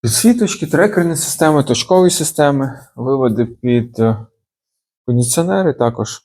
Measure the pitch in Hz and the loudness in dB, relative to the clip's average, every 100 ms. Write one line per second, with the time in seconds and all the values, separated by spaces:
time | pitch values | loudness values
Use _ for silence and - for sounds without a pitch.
0 | 113 - 220 240 214 - 151 156 208 208 | -2 2 2 2 0 -4 -2 2 2 2
1 | 170 156 - - 160 151 139 - - 185 | -2 -4 -6 0 2 2 2 -2 2 4
2 | 180 175 151 - 147 139 135 120 - - | 4 2 -4 0 0 0 -4 -8 -20 -8
3 | 127 135 127 107 120 - 123 120 120 110 | -2 0 0 0 -2 -2 0 0 -2 0
4 | 113 104 110 _ _ _ _ _ _ _ | 0 0 -8 _ _ _ _ _ _ _
5 | - 120 120 - 170 196 185 131 117 117 | -2 -2 0 -2 0 0 0 0 -2 -2
6 | 104 - | -8 -10